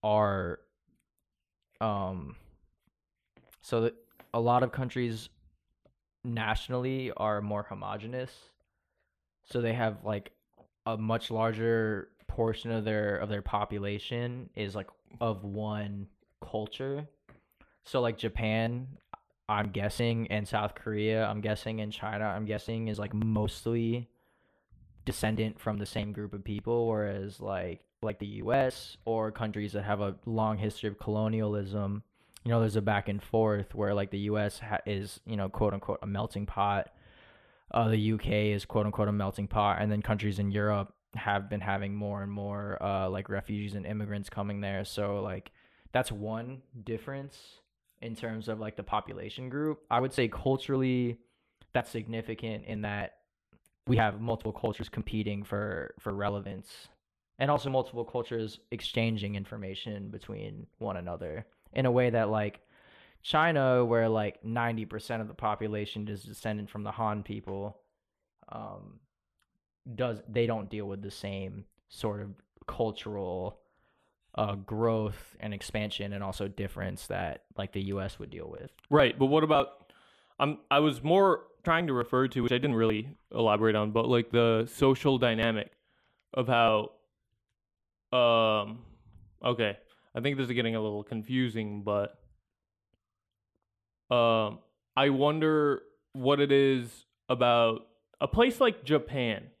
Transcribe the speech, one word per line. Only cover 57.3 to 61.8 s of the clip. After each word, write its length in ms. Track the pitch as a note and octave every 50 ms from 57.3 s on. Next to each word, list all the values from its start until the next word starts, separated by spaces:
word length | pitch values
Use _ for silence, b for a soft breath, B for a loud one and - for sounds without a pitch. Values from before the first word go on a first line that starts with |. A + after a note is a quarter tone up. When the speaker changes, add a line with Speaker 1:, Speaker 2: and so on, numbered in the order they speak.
| _ -
Speaker 1:
and 120 | C3 C#3
also 200 | D3 D3 - C#3
multiple 340 | C3 C3 B2 B2+ - A#2 A#2
cultures 560 | - - B2 A#2 - A#2+ A2+ A2 G#2+ - - _ _
exchanging 640 | - A2 - - - A#2+ A2+ A2+ A2+ G#2+ G2+ G2+ G#2
information 760 | G2+ G2 - - A2 G2 F#2+ F#2+ - - A#2 G#2+ G2+ G2 G2+
between 560 | G#2 G#2+ - - G#2 G2+ G#2 G#2 G2+ G#2 A2 - _ _
one 200 | A2 A2 F#2+ F2+
another 480 | F2 F2 F2 D#2+ - D#2+ D2+ F#2+ A2+ _ _ _ _ -
in 140 | - -